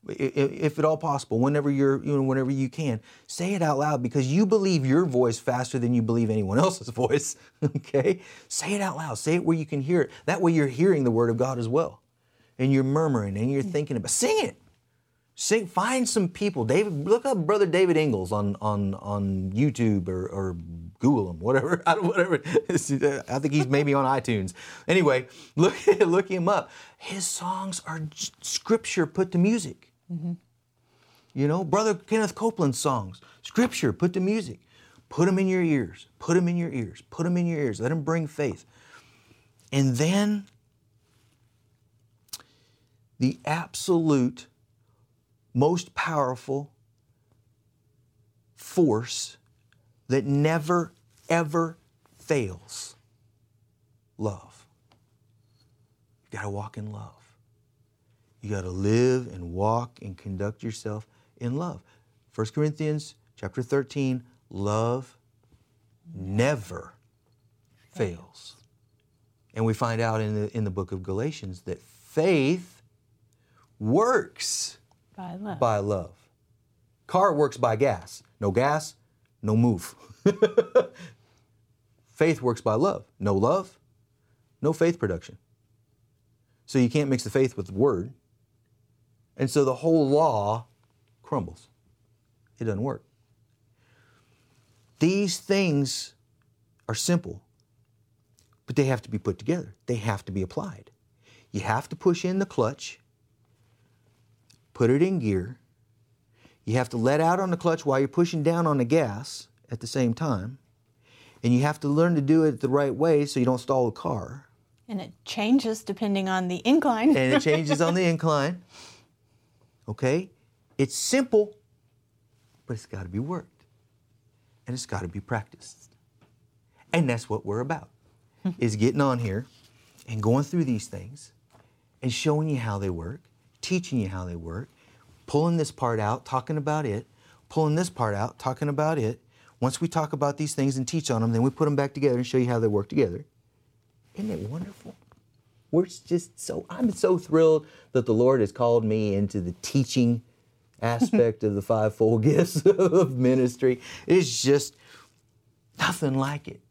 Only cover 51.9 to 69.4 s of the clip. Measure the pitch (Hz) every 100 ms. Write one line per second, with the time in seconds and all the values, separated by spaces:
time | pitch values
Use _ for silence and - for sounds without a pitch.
51.9 | _ _ _ - 147 104 90 - - -
52.9 | - _ _ _ _ _ _ _ _ _
53.9 | _ _ _ 104 95 - - _ _ _
54.9 | _ _ _ _ _ _ _ _ _ _
55.9 | _ _ _ _ 104 101 101 104 - 107
56.9 | 104 107 _ _ _ _ _ _ _ _
57.9 | _ _ _ _ _ 104 101 90 90 98
58.9 | 113 123 127 123 90 87 87 104 117 120
59.9 | _ 104 90 104 95 101 110 117 107 107
60.9 | 107 107 _ _ _ 120 135 175 92 _
61.9 | _ _ _ _ - 110 - 151 151 156
62.9 | 151 151 - _ _ 98 - 120 139 135
63.9 | 143 135 127 123 _ _ 95 101 107 117
64.9 | 123 127 _ _ _ _ _ _ _ _
65.9 | _ - - 92 101 127 143 101 87 -
66.9 | _ _ _ _ _ _ _ _ _ _
67.9 | - 104 85 - - - - _ _ _
68.9 | _ _ _ _ _